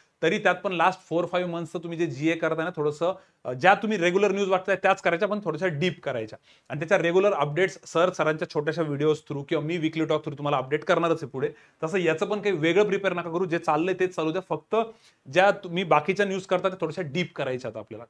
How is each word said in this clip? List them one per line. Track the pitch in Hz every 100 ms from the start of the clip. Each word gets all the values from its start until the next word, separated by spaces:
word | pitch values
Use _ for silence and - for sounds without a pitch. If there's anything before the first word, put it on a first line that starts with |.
| _ _
तरी | 165 208
त्यात | 202 180
पण | 202
लास्ट | 175 170 180 -
फोर | 160 175
फाईव्ह | 180 180
मंथचं | 170 165 175
तुम्ही | 170 165
जे | 165
जीए | 135 160 165
करताय | 165 160 165
ना, | 175
थोडंसं, | 147 147 170 190 - _
अ, | 127
ज्या | 127 175
तुम्ही | 202 214 214
रेग्युलर | 170 185 202
न्यूज | 196 190
वाचताय, | 185 185 185
त्याच | 190 190
करायच्या, | 185 170 202
पण | 208
थोड्याशा | 190 156 185 143
डीप | 180 -
करायच्या. | 143 123 110 - _ _ _
आणि | 139
त्याच्या | 165 190
रेग्युलर | 165 180 202
अपडेट्स | 170 147 147 190 - -
सर, | 165 180
सरांच्या | 180 156 156 175
छोट्याशा | 160 147 156
व्हिडिओज | 156 139 151 147
through | - 143 143
किंवा | 160
मी | 147 175
वीकली | 156 156 156
टॉक | 156
through | 151 139
तुम्हाला | 147 143
अपडेट | 131 147
करणारच | 151 165 170 160
आहे | 147
पुढे. | 135 156 - _ _
तसं | 160 190
याचं | 170 160 196
पण | 208
काही | 202 175
वेगळं | 160 175
प्रिपेअर | 208 196 196
नका | 175 170
करू, | 165 185
जे | 165
चाललंय | 165 151 180 180
तेच | 180 180
चालू | 156
द्या. | 175 -
फक्त | 156 - 220 226 - _ _ -
ज्या | 151 202
तुम्ही | 196 185 170
बाकीच्या | 175 151 147 190 202
न्यूज | 190 -
करता, | 180 185
त्या | 185
थोड्याशा | 175 156 151
डीप | 156 170
करायच्या | - 135 127 123
आहेत | 110
आपल्याला, | 107 110